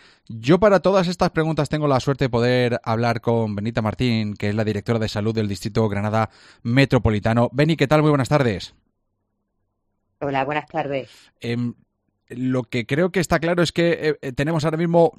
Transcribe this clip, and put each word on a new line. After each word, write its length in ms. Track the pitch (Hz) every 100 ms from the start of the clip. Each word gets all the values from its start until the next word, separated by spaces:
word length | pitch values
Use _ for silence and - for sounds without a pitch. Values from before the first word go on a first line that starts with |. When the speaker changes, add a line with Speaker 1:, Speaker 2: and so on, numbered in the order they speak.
| - _ _
Speaker 1:
Yo 300 | 113 120 180
para 200 | 208 190
todas 280 | 180 196 180
estas 220 | 180 180
preguntas 400 | - 160 151 147
tengo 180 | 151 151
la 120 | 131
suerte 260 | 147 135 135
de 40 |
poder 500 | 117 123 127 123 120
hablar 380 | - 113 117 113
con 320 | - 117 110 101
Benita 280 | 107 120
Martín, 500 | 110 101 127 113 104
que 160 | 101 104
es 60 | 104
la 80 |
directora 340 | 107 101 - 113
de 120 | 110
salud 260 | 107 104 110
del 120 | 104
Distrito 400 | 101 110 107 110
Granada 420 | 101 107 110 110 - - -
Metropolitano. 880 | 120 127 139 127 113 104 110 117 120
Beni, 220 | 127 156 165
¿qué 80 | 135
tal? 140 | 156
Muy 80 | 151
buenas 200 | 143 120
tardes. 440 | 147 123 92 - - _ _ _ _ _ _ _ _ _ _ _ _ _ _
Speaker 2:
Hola, 240 | 143 135 135
buenas 200 | 151 147
tardes. 420 | 160 139 139 117 - - _
Speaker 1:
Em, 320 | 117 120 120 - _ _ _ _ _
lo 340 | 123 127 127
que 240 | 120 123 113
creo 240 | 143 180
que 80 | 185
está 180 | 165 165
claro 220 | 165 175
es 120 | 165
que, 180 | - 170
eh, 260 | 165 156 147
eh, 100 | 139
tenemos 320 | 127 143 165
ahora 140 | 151 156
mismo 340 | 170 170 170